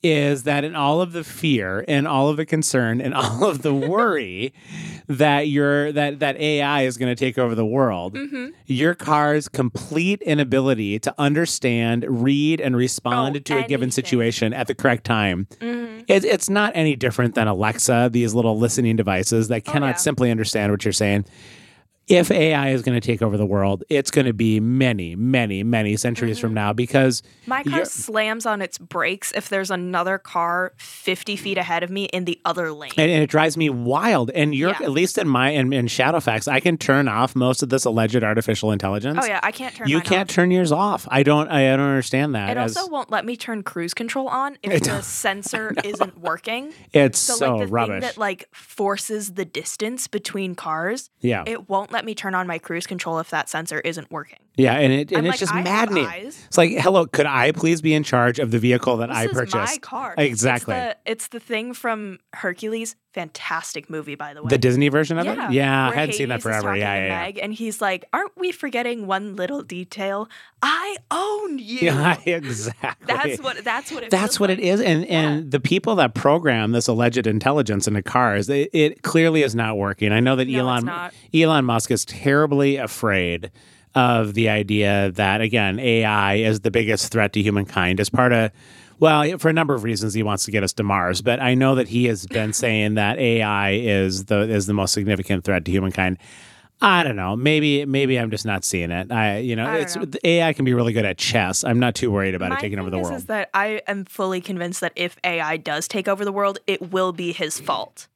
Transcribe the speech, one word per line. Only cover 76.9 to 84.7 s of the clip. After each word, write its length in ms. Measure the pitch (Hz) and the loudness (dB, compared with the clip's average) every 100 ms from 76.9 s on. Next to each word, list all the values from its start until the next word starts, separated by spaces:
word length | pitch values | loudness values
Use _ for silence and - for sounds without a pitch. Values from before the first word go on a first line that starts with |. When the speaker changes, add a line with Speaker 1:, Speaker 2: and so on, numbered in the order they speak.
| 113 120 117 110 | 2 2 2 2
Speaker 1:
intelligence 600 | 110 131 147 107 101 101 | 2 2 2 2 0 0
into 160 | 104 | -2
cars, 460 | 95 123 123 101 101 | 0 2 2 2 0
it, 180 | 139 143 | 0 0
it 300 | 165 151 - | 2 2 0
clearly 400 | - 165 165 160 | 0 4 4 4
is 120 | 139 | 2
not 220 | 113 113 107 | 0 -2 0
working. 340 | 98 95 107 | -2 0 4
I 80 | 107 | 4
know 160 | 127 131 | 4 2
that 100 | 131 | 0
Speaker 2:
No, 40 | |
it's 80 | 127 | 0
Speaker 1:
Elon, 240 | 127 123 | 0 -2
Speaker 2:
not. 300 | 120 175 175 - - | -2 -8 -10 -14 -2
Speaker 1:
Elon 320 | 165 160 156 | 2 4 4
Musk 260 | 127 113 - | 2 0 0
is 140 | 117 | -2
terribly 720 | - - 143 139 151 143 139 139 | -2 -4 2 4 4 2 2 0
afraid 760 | 117 - 113 98 87 85 - _ - _ _ | -4 -4 0 0 0 -4 -8 _ -20 _ _
of 400 | - 123 120 107 | 2 4 4 0
the 140 | 101 113 | 0 2
idea 640 | 107 101 | 0 0